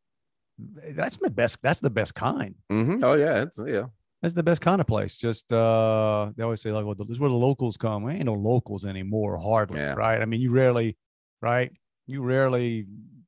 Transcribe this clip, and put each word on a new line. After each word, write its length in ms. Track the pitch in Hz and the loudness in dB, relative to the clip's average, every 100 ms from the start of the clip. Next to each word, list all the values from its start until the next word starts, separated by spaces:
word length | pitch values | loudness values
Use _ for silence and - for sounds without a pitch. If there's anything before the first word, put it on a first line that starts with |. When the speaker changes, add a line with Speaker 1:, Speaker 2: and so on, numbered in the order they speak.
| _ _ _ _ _ - | _ _ _ _ _ -20
Speaker 1:
That's 600 | 113 214 - 143 254 - | -18 -18 -12 -6 -6 -4
the 140 | 381 | -4
best, 320 | 104 117 - | 0 -2 0
that's 180 | 127 160 | -2 0
the 100 | 139 | 0
best 240 | 110 98 | -2 -4
kind. 400 | - 120 285 101 92 - | -4 -4 -4 -6 -10 -4
Speaker 2:
Mm-hmm. 320 | 104 120 214 | 0 0 2
Oh, 120 | 127 | 4
yeah. 280 | 147 151 113 | 4 4 0
It's, 160 | 147 - 127 | -2 -6 -4
yeah. 200 | 107 123 - _ _ | -4 -4 -10 _ _
Speaker 1:
That's 120 | 170 | -2
the 80 | 175 | 0
best 180 | 165 165 | 2 2
kind 200 | 170 190 | 4 2
of 60 | 147 | 2
place. 300 | 107 101 - | 0 -2 -4
Just, 360 | 117 110 - | -4 -4 0
uh, 800 | 117 113 113 110 110 107 104 104 110 | 2 4 4 4 4 2 2 -2 -4
they 60 | |
always 160 | 113 110 | -4 -4
say, 80 | 110 | -4
like, 120 | 107 104 | -4 -4
"Well, 80 | |
this 160 | 98 107 | -6 -8
is 100 | 120 | -2
where 80 | 143 | 0
the 60 | 120 | 4
locals 400 | 127 139 123 101 | 2 2 -2 -2
come." 320 | 113 107 113 | -2 -2 -4
Ain't 160 | 180 | -4
no 100 | 131 | -2
locals 500 | 104 107 123 110 98 98 | 0 2 2 0 -6 -8
anymore, 500 | 95 95 110 104 90 | -8 -4 -2 -2 -2
hardly, 440 | 98 113 101 78 | 0 2 2 -2
Speaker 2:
Yeah. 140 | 73 | -2
Speaker 1:
right? 280 | 69 110 110 | 0 0 0
I 20 | |
mean, 160 | 110 113 | 0 0
you 100 | 127 | 2
rarely, 460 | 127 131 120 113 - _ _ _ _ | 4 4 4 0 -4 _ _ _ _
right? 300 | 117 123 123 - _ _ - | -2 -2 -2 -8 _ _ -12
You 160 | 139 | -6
rarely, 640 | 123 131 131 123 120 113 98 104 - - | 0 2 2 2 0 -4 -8 -14 -20 -20